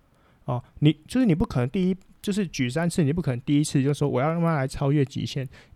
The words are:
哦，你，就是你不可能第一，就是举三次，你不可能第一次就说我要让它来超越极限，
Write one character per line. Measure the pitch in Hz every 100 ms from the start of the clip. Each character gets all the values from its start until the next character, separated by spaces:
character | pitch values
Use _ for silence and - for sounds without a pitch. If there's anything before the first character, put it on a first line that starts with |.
| _ _ _ _
哦， | - 123 - -
你， | 147 160 -
就 | 247
是 | 247
你 |
不 | 160
可 | 226 -
能 | 123
第 | 196 185
一， | 190 - _
就 | -
是 | 196 175
举 | - 123
三 | 143 170
次， | -
你 | 139
不 | 175
可 | 139
能 | 123
第 | - 143
一 |
次 | 156 151
就 | 135
说 | 143 143
我 | 123
要 | 147
让 | 170
它 | 165
来 | 156 131
超 | - 139
越 | 147
极 | 135 113 110
限， | 147 131 - -